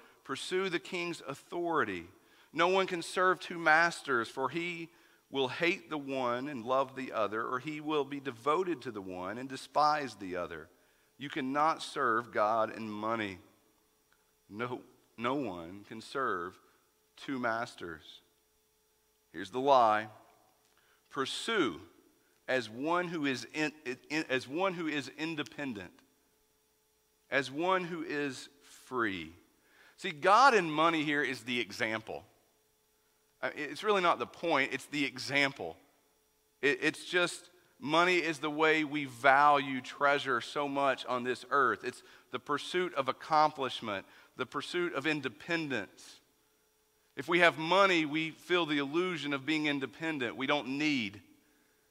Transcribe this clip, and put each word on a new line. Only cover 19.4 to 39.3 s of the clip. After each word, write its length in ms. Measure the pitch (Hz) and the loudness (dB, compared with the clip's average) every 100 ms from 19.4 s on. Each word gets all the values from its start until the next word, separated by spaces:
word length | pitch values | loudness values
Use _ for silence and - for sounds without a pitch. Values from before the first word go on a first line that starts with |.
| 95 | -8
the 80 | 123 | -2
lie. 480 | 139 131 110 107 110 - - _ _ _ _ _ _ _ _ | 6 8 8 4 0 -12 -20 _ _ _ _ _ _ _ _
Pursue 720 | - 131 - - 220 131 80 - - _ _ _ _ - | -6 -4 -4 -2 2 2 -2 -12 -20 _ _ _ _ -2
as 220 | 131 110 | -2 -2
one 400 | 113 151 175 175 | -6 0 0 0
who 160 | 170 143 | -2 -2
is 200 | 123 113 | -2 -4
in, 200 | 151 151 - 123 131 - | -4 -4 -4 -8 -10 -6
in, 140 | 156 156 | -6 -2
as 180 | 127 117 | -2 -2
one 260 | 151 190 | -2 -2
who 140 | 180 160 | -2 -4
is 240 | 147 131 135 | -4 -6 -8
independent, 720 | 160 156 135 - 143 101 90 - _ _ _ _ _ _ _ _ _ _ _ _ _ | -6 -6 -8 -8 -8 -8 -12 -18 _ _ _ _ _ _ _ _ _ _ _ _ _
as 220 | 131 131 | -2 -2
one 320 | 143 175 185 | -2 0 0
who 180 | 175 175 | -2 -6
is 440 | 127 147 143 127 - _ - - - | -6 -4 -4 -6 -14 _ -20 -20 -8
free. 480 | 127 110 95 78 - _ _ _ _ - - | -2 -2 -2 -8 -14 _ _ _ _ -20 -10
See, 140 | - | -10
God 420 | 147 175 214 277 | 0 6 8 8
and 180 | 226 165 | 6 4
money 320 | 151 165 160 | 2 4 2
here 180 | 151 147 | 2 0
is 200 | 131 123 | 0 -4
the 180 | 113 123 | -4 -4
example. 640 | 98 101 113 110 107 73 - _ _ _ _ _ _ _ _ _ _ _ | -4 -2 -2 -2 -6 -10 -12 _ _ _ _ _ _ _ _ _ _ _
Uh, 80 | 127 120 | -6 -6
it's 260 | 143 147 | -8 -4
really 180 | 208 202 | 0 4
not 180 | 175 117 | 4 2
the 60 | 120 | -2
point, 460 | - 170 147 131 | -4 0 2 2
it's 140 | 135 - | -2 -6
the 180 | 147 | -4
example. 720 | 139 127 113 139 139 131 87 - _ _ _ _ _ _ _ _ | -2 -4 -2 0 0 -2 -10 -10 _ _ _ _ _ _ _ _
It, 180 | 139 135 | 0 2
it's 220 | 156 - | 0 -2
just 460 | - 180 175 - - _ _ _ | -2 0 0 -2 -14 _ _ _
money 420 | 131 160 175 180 | 0 4 4 4
is 200 | 156 147 | 0 -2
the 100 | 151 | -4
way 360 | 147 156 156 151 | 2 4 4 0
we 180 | 151 | -4
value 760 | 139 117 135 | -6 4 6